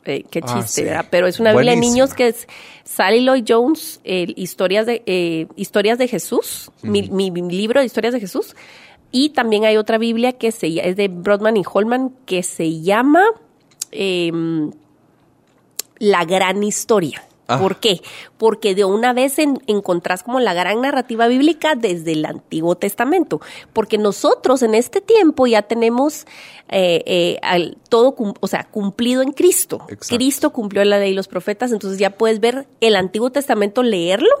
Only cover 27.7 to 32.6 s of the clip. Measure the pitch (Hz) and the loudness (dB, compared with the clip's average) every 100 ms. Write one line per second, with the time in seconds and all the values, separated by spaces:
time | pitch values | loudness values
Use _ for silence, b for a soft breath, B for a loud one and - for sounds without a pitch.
27.7 | - _ 226 254 269 208 - 196 190 - | -8 _ 2 4 2 -4 -6 -6 -6 -6
28.7 | 220 202 - 240 254 262 294 359 - - | -6 -6 -2 -2 0 0 2 2 2 -2
29.7 | 147 - - - 233 262 269 302 285 208 | -8 -12 -16 -6 -2 0 0 -2 -2 -4
30.7 | 196 202 202 196 196 190 185 175 208 247 | 0 2 2 2 -2 -4 -6 -6 -4 -2
31.7 | 214 196 190 196 - 226 220 233 254 | -4 -4 -2 -2 0 0 2 0 -2